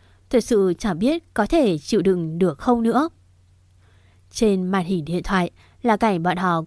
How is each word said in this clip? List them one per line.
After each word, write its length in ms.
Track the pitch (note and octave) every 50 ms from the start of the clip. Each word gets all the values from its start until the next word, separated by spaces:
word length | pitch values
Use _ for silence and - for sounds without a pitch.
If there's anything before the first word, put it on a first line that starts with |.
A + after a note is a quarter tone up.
| _ _ _ _ _ _
Thật 100 | - A#3
sự 340 | - - B3 G3+ F#3+ F#3 F3 -
chẳng 200 | - G#3+ F3 D#3
biết 360 | G#3 C4 D#4+ E4+ - _ _
có 120 | - G#3
thể 320 | - - A#3+ C4+ G#3 E3+ D3+
chịu 240 | - - A#3 G3+ E3+
đựng 360 | F#3+ F#3 F3+ E3 D#3+ D#3+ E3+
được 200 | F#3+ F3 C#3 -
không 240 | - C4 A#3+ A#3 A3+
nữa. 260 | A3+ A#3 B3+ D4+ E4 - _ _ _ _ _ _ _ _ _ _ _ _ _ _ _ _ _ _ _ _ _ _ _
Trên 360 | - - A#3 G#3+ G3 F#3 F3+
màn 180 | F3+ G3 F#3+ F3
hình 200 | E3+ F#3+ F3 D3
điện 180 | D3+ F3 F3+ -
thoại 280 | - G3+ F#3 F3 - - _ _ _ _ _ -
là 140 | A#3+ G#3+
cảnh 260 | G3+ A#3+ A3 G3 E3+ E3
bọn 140 | F3+ E3
họ 260 | F3+ F#3 F3+ E3+ E3 D#3+